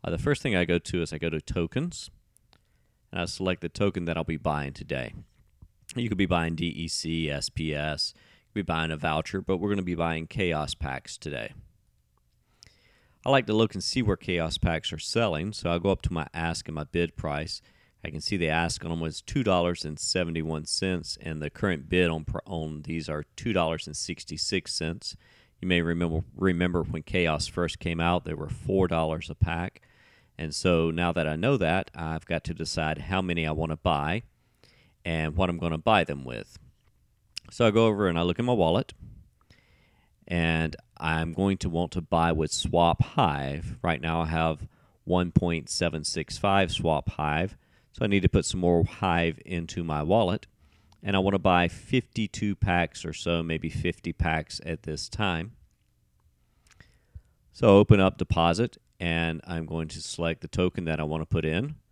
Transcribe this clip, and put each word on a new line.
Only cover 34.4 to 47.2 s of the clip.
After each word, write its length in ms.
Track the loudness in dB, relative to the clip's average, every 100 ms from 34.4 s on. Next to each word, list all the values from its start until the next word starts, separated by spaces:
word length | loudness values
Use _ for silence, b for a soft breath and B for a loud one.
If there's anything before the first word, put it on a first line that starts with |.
| b b b b b b
and 320 | -2 0 0 2
what 140 | 0
I'm 80 | 0
gonna 180 | -2 0
buy 280 | 4 4
them 200 | 4 -4
with. 320 | -8 -10 -12 -20 -20 _ _ _ _ _ _ -20 -18
So 160 | 2 4
I 60 |
go 140 | 6 4
over 200 | 4 2
and 100 | 2
I 60 |
look 160 | 0 0
in 60 |
my 80 | 0
wallet, 420 | 2 4 2 0 -12 -20 -20 -20 _ b b b b b b b _
and 520 | -4 0 2 2 0 -4 _ -6
I'm 340 | -2 0 -2
going 260 | 0 0 0
to 100 | -2
want 220 | -2 -2
to 80 | -4
buy 300 | 0 2 4
with 220 | 2 0
Swap 500 | -2 0 4 4 4
Hive. 720 | 0 2 2 2 -4 -6 -8 -4
Right 180 | -2 -2
now 200 | 0 0
I 60 | 0
have 420 | 0 0 -2 -8 b b b
one 300 | 0 0 4
point 360 | 4 4 -2 -4
seven 360 | -2 -2 -2
six 340 | -4 -4 -6 -2
five 320 | 4 4 4
Swap 380 | 0 0 0 0
Hive, 460 | -2